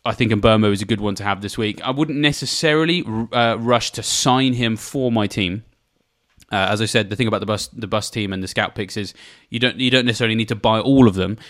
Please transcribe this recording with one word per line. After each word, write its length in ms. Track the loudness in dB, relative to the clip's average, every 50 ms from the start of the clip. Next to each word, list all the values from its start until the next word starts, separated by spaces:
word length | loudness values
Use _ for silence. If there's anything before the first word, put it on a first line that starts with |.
| -4
I 100 | -4 -2
think 180 | 0 0 2
Mbeumo 400 | 2 4 4 4 4 6 4 2
is 100 | 2 0
a 40 | -2
good 160 | -2 -4 -2
one 140 | -2 -4 -6
to 80 | -4 -4
have 180 | -4 -4 -4
this 160 | -6 -8 -6 -4
week. 220 | -4 -4 -4 -4
I 100 | -6 -4
wouldn't 260 | -2 -2 -2 -2 0 0
necessarily 840 | 0 0 0 -2 -4 -6 -4 0 0 2 2 2 2 0 0 -2 -4
r-, 240 | -4 -4 -6 -4 -2
uh, 240 | 0 2 2 2 0 0
rush 340 | 0 2 2 2 0 -2
to 120 | -6 -8 -6
sign 500 | -4 -4 0 2 2 4 4 2 2 0
him 220 | 0 0 -2 -2
for 360 | -4 -6 -8 -6 -2 -2 0
my 160 | 0 0 0 0
team. 360 | -2 -2 -2 -2 -2 -6 -10 _ _ _ _ _ _ _ _ _ _ _ _ _ _ _ _ _
Uh, 160 | -2 0 0 2
as 120 | 0 0
I 40 | 0
said, 240 | 0 0 0 0 0
the 60 | -2
thing 120 | -2 0 0
about 120 | 0 -2
the 80 | -2 -2
bus, 200 | -4 -4 -4 -8
the 200 | -10 -10 -6 -4
bus 220 | -4 -4 -4 -4
team 240 | -6 -6 -4 -4 -4
and 80 | -6 -6
the 40 | -4
scout 280 | -4 -2 -4 -2 -4
picks 220 | -6 -8 -8 -6 -8
is 160 | -8 -8 -10 -16 -20 -20 -20 -20 _ _
you 100 | -2 0
don't, 200 | 0 0 0 0
you 100 | 0 2
don't 160 | 4 4 2
necessarily 300 | 2 0 0 0 0 2
need 140 | 0 0 -2
to 60 | -2
buy 240 | 0 2 2 2 4
all 280 | 4 4 6 8 8 8
of 80 | 6
them. 220 | 4 0 -2 -4 -6 -10 -16